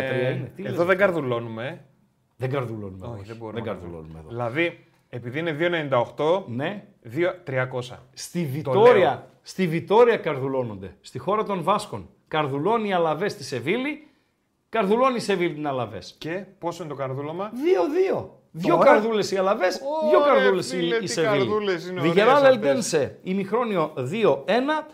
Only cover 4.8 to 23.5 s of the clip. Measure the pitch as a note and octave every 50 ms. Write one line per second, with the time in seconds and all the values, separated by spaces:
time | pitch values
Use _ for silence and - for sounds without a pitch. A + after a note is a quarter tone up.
4.8 | _ _ _ _ _ _ - A#2+ G#2+ A#2+ A#2 D3+ E3+ E3+ D3+ C#3+ E3+ F3 F3 E3
5.8 | D3+ C#3 C3 A#2+ A#2 - - - D3 D#3 F3 G3 F#3+ - A2+ B2 C#3+ F3 G#3 G3+
6.8 | - - _ _ - A#2 A2 D#3 F3 F3+ - - - - C3 C3 B2+ C3 C3 B2
7.8 | A#2+ B2+ G#2 - - _ _ - - - - F3 E3+ C#3 B2+ D#3 A2+ C3+ C3 G3
8.8 | A3 A#3+ A3 G3+ F3 C#3+ B2 - - - _ _ _ - - - F#3+ E3 D#3+ E3
9.8 | E3 E3 F#3+ A3+ B3 A#3+ A3 E3+ - E3 D3+ C3 C3 C3+ C3+ C3 B2 A2+ G#2 F#2
10.8 | F#2+ F2+ - - - - - B2+ - F3 G3+ G#3+ G3+ F3+ G3+ F3+ D3+ E3+ G#3 G#3
11.8 | - - - G2+ E2 - _ _ _ - - D#3 D3+ C3+ C3+ C#3+ D3+ G3 A3 G3+
12.8 | G#3+ G3+ F#3+ F3 E3 D#3+ D3+ D3 G3+ G3 - - C3+ - C#3 A#2 G#2+ D3 G3+ B3
13.8 | C4 D4 - - - _ _ _ _ _ _ _ _ _ _ _ _ _ - A3+
14.8 | G#3 F#3+ G#3+ A#3+ C4 C4+ B3 A3 - - G3 F3 F3 E3+ D3+ D3+ D3+ D3 C3+ B2+
15.8 | A#2 G2+ G#2+ F#2+ F2+ - - - - D3+ E3+ G3 F#3+ - - _ - E3+ E3+ F3
16.8 | F3 D3+ C#3+ C3 C3+ C3 C3 C3+ C#3+ D3+ E3 F3+ G3 G#3+ A3 B3 C#4+ F4 F#4+ F#4+
17.8 | F4+ D4+ D4 F4+ F#4+ F#4 C4 D3 - - - _ _ _ - D#3 F3+ - E3+ E3
18.8 | G3+ C#4 C4 A3 G#3 A3+ A3+ G#3 F#3 - F#3+ F#3+ F#3 F#3+ A3 A#3 F4+ F#4 C#4 A3
19.8 | C4+ C#4 D4+ D#4+ D#4 D#4 D4+ D4+ C#4+ C#4+ C4+ C4+ C4 - F#3+ F3+ - - - F3+
20.8 | E3+ - A#3 A3+ G3+ D3+ - - D#3+ A3 G#3 - - A3 G#3+ G#3+ G#3 G3 F#3 E3
21.8 | E3 F3+ F3+ F3+ D3 E3+ E3 F#3+ G#3+ A#3+ C4+ D4 C#4 C4+ C4 A3 G#3+ C#4 C4+ B3+
22.8 | F3+ - - D3+ B2+ - - - - F3+ F#3 G3 F#3+ F#3+